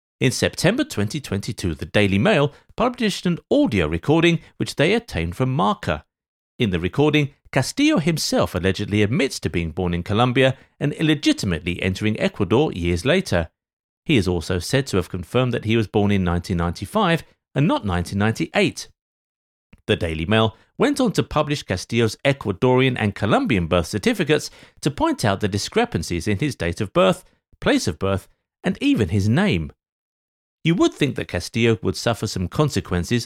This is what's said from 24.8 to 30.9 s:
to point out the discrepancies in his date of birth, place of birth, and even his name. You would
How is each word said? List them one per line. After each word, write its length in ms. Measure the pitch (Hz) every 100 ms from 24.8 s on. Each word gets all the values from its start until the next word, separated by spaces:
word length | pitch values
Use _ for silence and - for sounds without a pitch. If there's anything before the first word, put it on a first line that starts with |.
to 80 | 165
point 340 | - 302 262
out 180 | 107 98
the 60 | 104
discrepancies 800 | 98 - 214 233 92 - 87 104
in 120 | 101
his 160 | 147 -
date 260 | 85 87
of 120 | 104
birth, 300 | - 190 175 - _ _ -
place 260 | 190 277 -
of 120 | 80
birth, 280 | 98 95 - _ _ _
and 140 | - -
even 280 | 277 254 98
his 200 | 101 101
name. 420 | 135 202 92 73 - _ _ _ _ _ _ _ _
You 120 | 156 175
would 180 | 330